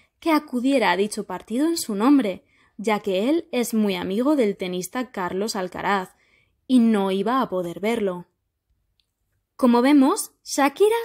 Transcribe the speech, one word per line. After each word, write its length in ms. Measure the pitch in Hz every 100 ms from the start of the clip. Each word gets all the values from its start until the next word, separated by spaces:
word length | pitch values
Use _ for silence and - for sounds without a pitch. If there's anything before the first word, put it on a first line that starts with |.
| _ _
que 120 | 330
acudiera 580 | 302 302 247 247 277 208
a 80 | 180
dicho 280 | 202 - 202
partido 420 | 180 - 226 311
en 100 | 339
su 160 | -
nombre, 520 | 196 233 285 214 180 - _ _ -
ya 220 | 208 208
que 300 | 208 185 226
él 180 | 330 -
es 240 | 247 226 220
muy 200 | 208 185
amigo 400 | 180 196 254 302
del 220 | 214 196
tenista 540 | 185 180 180 190 220
Carlos 440 | - 180 185 214 214
Alcaraz, 600 | 180 165 165 202 180 _ _ _ _ _ -
y 140 | 254
no 320 | 226 214 196
iba 300 | 190 202 262
a 80 | 226
poder 300 | 185 175 170
verlo. 460 | 202 233 202 180 180 _ _ _ _ _ _ _ _ _ _ _ _ -
Como 280 | 247 240
vemos, 480 | 247 294 262 403 - _
Shakira 520 | - - 285 285 415 466